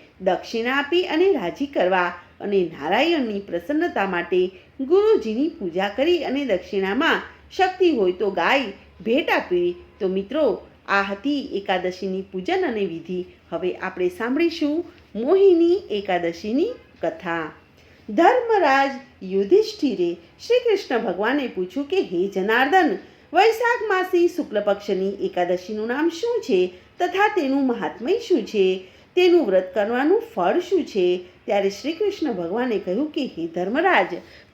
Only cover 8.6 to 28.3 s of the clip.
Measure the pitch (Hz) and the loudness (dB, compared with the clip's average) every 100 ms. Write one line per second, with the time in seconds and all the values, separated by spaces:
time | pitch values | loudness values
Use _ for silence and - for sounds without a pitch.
8.6 | 220 - - - 202 269 - 359 - 175 | 0 -10 -20 -8 -2 0 2 -2 0 0
9.6 | 175 175 - - 190 190 196 294 269 175 | -2 -4 -12 -6 -4 -2 -2 0 0 -2
10.6 | - - - 196 196 202 285 285 - 196 | -8 -14 -2 -2 -2 -4 -4 -4 -4 -6
11.6 | 196 185 180 180 190 190 190 185 185 370 | -2 -2 -2 -6 -6 -6 -6 -8 -4 -2
12.6 | 349 220 196 165 160 180 180 - - 170 | -2 -2 -4 -6 -8 -8 -8 -14 -10 -6
13.6 | 180 - 185 180 180 180 233 269 339 330 | -6 -6 -8 -2 -4 -2 -2 0 0 0
14.6 | 285 311 339 - - 202 254 381 392 330 | -2 -2 -6 -12 -12 -4 2 4 6 6
15.6 | 339 381 - 208 196 175 170 165 214 262 | 4 2 -2 -6 -2 -2 -2 -4 -4 -2
16.6 | 440 508 - - 165 - 180 165 156 - | -2 -6 -16 -6 -6 -4 -6 -6 -6 -12
17.6 | _ _ - - - 208 359 494 466 415 | _ _ -20 -20 -4 4 4 4 2 2
18.6 | 294 269 277 - - - 185 190 202 403 | 4 4 2 -2 -16 -14 -4 0 4 4
19.6 | 427 - 277 190 170 175 - - - 494 | 4 -2 -2 0 -2 -2 -12 -10 0 2
20.6 | 480 392 - 240 214 175 220 285 247 185 | 2 0 0 -2 -2 -2 0 0 -2 -4
21.6 | 180 277 285 370 190 175 196 196 202 233 | -6 -4 -2 -2 -2 -2 -2 -2 0 2
22.6 | 277 381 311 185 - - - 320 440 453 | 4 4 4 0 -8 -20 -2 4 4 4
23.6 | 466 480 440 381 359 349 349 339 - 214 | 0 0 0 -2 0 2 2 0 -4 -2
24.6 | 202 202 - 190 196 196 180 180 180 180 | 0 0 -2 -2 -2 -2 -4 -2 0 -2
25.6 | - 214 226 269 330 330 466 480 - 185 | -4 -6 -4 0 0 0 -2 -2 0 2
26.6 | 185 - - - 359 370 427 392 269 277 | 0 -4 -14 -4 -2 2 2 2 0 2
27.6 | 262 214 156 - 247 453 - | 2 0 -4 -4 -2 -2 2